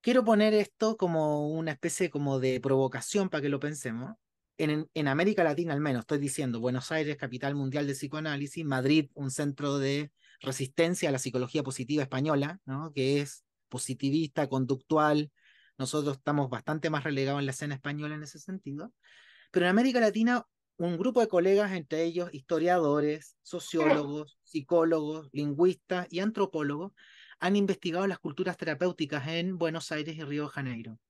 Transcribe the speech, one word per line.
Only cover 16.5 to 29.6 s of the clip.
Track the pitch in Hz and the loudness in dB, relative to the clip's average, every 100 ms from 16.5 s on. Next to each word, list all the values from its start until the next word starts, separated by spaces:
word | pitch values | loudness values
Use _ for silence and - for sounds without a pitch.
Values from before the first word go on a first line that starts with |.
bastante | 120 - 156 160 | -4 -4 -4 -2
más | 156 | -2
relegados | 151 139 135 143 | -2 -2 0 0
en | 139 | -4
la | |
escena | 135 147 135 | -6 -6 -6
española | 143 147 151 151 | -6 -6 -6 -8
en | |
ese | 147 151 | -12 -16
sentido. | - 190 - 143 202 _ _ - - - _ | -12 -12 -10 -10 -12 _ _ -20 -20 -20 _
Pero | 185 175 | 2 4
en | |
América | 196 254 247 | 6 4 4
Latina, | 220 208 226 247 - _ _ _ | 4 4 2 2 -2 _ _ _
un | 170 170 | -4 0
grupo | 208 247 | 2 4
de | 220 | 4
colegas, | 180 180 196 208 | 4 4 4 4
entre | 185 147 156 | -2 -4 -2
ellos | 165 170 175 | 0 -2 -6
historiadores, | 139 - 160 170 180 156 147 147 151 - _ | -8 -2 0 4 4 4 2 2 -2 -8 _
sociólogos, | - 175 - 170 151 147 143 147 151 _ | -12 -10 -4 2 4 4 2 -6 -10 _
psicólogos, | _ 156 139 170 165 165 151 156 143 | _ -8 2 4 4 2 0 -6 -8
lingüistas | 147 147 143 180 180 _ 180 180 | -6 -4 4 2 2 _ -6 -4
y | 170 | -4
antropólogos, | 202 220 190 160 147 147 190 _ - - - - | -4 0 -2 0 -2 -2 -8 _ -20 -20 -20 -4
han | 180 202 | 2 2
investigado | 196 196 180 165 196 | 2 0 -2 0 -2
las | 180 | -2
culturas | 165 143 180 175 | -8 -4 -4 -4
terapéuticas | 160 147 180 175 147 151 135 | -4 0 -2 -2 -4 -4 -4
en | 165 175 | -2 -2
Buenos | 185 | -2